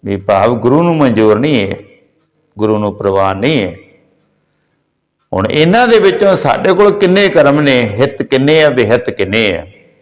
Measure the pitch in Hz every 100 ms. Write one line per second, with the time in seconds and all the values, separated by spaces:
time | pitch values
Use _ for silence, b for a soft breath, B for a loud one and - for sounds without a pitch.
0 | - 98 98 98 107 120 113 143 175 165
1 | 139 110 107 107 143 135 98 - - _
2 | _ _ _ _ _ - 107 107 104 98
3 | 101 98 95 95 120 156 95 85 - _
4 | _ _ _ _ _ _ _ _ _ _
5 | _ _ _ - 202 147 160 220 247 226
6 | 190 180 196 185 147 - 180 180 208 -
7 | 180 185 202 170 139 143 147 127 113 101
8 | 139 - - 131 139 160 151 127 107 120
9 | - - 95 107 110 85 85 - _ _